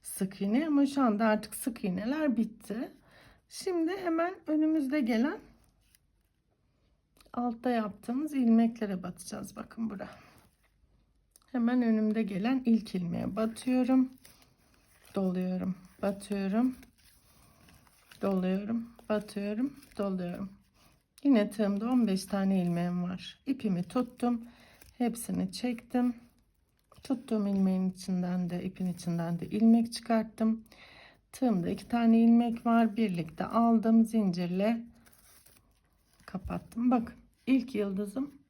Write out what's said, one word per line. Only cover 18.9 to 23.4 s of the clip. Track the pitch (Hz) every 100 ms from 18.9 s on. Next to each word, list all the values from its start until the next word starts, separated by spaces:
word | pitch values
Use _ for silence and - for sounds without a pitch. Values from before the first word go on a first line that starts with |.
| - -
batıyorum, | 214 214 208 202 214 277 - - -
doluyorum. | 202 185 175 180 196 - _ _ _ _ _ -
Yine | 285 233 208
tığımda | - 202 202 226
on | 254 214
beş | 190
tane | - 196 190 190
ilmeğim | 175 170 175 175
var. | 180 185 - -